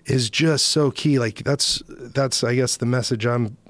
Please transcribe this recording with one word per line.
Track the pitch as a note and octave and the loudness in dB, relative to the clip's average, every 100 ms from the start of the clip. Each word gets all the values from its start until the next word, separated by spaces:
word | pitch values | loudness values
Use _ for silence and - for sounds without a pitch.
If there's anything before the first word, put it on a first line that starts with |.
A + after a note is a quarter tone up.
| - | -2
is | C3 A2+ | -2 0
just | - D#3+ C#3 - | 0 2 2 2
so | D#3 C#3+ | 2 2
key. | - D3+ C3+ | 2 2 2
Like, | A2+ - | 0 -4
that's, | - C#3+ - - - | -4 -2 0 -2 -8
that's, | - A#2+ C#3 C3+ - | -16 -6 -2 -2 0
I | A#2 | 0
guess, | B2 B2 - | 2 0 0
the | A#2+ | 0
message | B2+ A#2 A#2 A#2 | 0 0 -2 0
I'm, | A#2+ A2+ - | 0 -2 -6